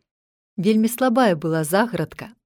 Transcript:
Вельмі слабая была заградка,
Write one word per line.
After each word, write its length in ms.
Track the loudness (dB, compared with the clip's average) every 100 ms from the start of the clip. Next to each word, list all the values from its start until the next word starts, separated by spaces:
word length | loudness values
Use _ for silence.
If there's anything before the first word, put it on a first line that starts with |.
| _ _ _ _ _ -4
Вельмі 320 | 0 2 2
слабая 480 | 0 0 2 2 2
была 240 | -2 -2
заградка, 720 | 0 0 0 -2 -6 -10 -18 -20